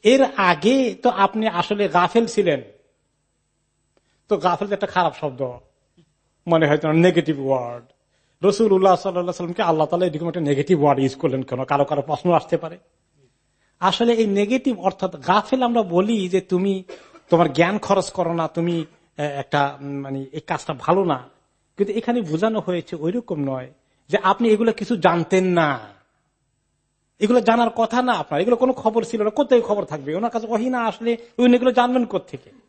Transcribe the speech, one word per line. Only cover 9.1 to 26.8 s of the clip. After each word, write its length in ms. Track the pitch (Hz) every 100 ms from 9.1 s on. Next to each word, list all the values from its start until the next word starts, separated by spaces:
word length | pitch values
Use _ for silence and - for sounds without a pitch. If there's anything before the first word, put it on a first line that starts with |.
| 180
আলাইহি 120 | 180
ওয়াসাল্লামকে 300 | 175 175 175 180
আল্লাহ 160 | 156 151
তাআলা 160 | 175 180
এরকম 220 | 151 170
একটা 140 | 180 147
নেগেটিভ 260 | 139 147 170
ওয়ার্ড 200 | 143 139
ইউজ 140 | 135 -
করলেন 200 | 160 131
কেন? 180 | 127 123
কারো 200 | 131 143
কারো 180 | 139 143
প্রশ্ন 260 | 139 143 180
আসতে 240 | 165 - 165
পারে। 200 | 160 170 _ _ _ _ _ _ _ _ _ _
আসলে 320 | 185 - 233 226
এই 60 | 214 196
নেগেটিভ 340 | 208 254 269 202 185
অর্থাৎ 240 | - 185 165 135
গাফেল 340 | 202 - 262
আমরা 200 | 240 233 190
বলি 220 | 170 208 226 180
যে 120 | 185 185
তুমি 200 | 180 196 190 185 - - - _
তোমার 200 | 165 165
জ্ঞান 240 | 135 170 208
খরচ 300 | - 196 - -
করো 140 | 170
না, 100 | 165 160
তুমি, 280 | - 170 170
আহ, 500 | 151 _ _ - 147 139
একটা, 180 | 135 147 139
উম, 260 | 139 139 139
মানে 160 | 139 135 135
এই 100 | 151 -
কাজটা 240 | 160 - 139
ভালো 180 | - 185
না, 140 | 180 135 123 _ _ _ _ -
কিন্তু 140 | 202
এখানে 260 | 214 226 240
বোঝানো 360 | 175 160 220 220
হয়েছে 340 | 180 175 - 170
ওইরকম 420 | 160 233 233 160
নয় 240 | 139 131 131 _ _ _ _
যে 60 | 202
আপনি 240 | 190 202 233
এগুলো 160 | 214 233
কিছু 220 | 220 214 226 175
জানতেন 380 | 170 160 190 185 175
না, 120 | 156 127 107 - _ _ _ _ _ _ _ _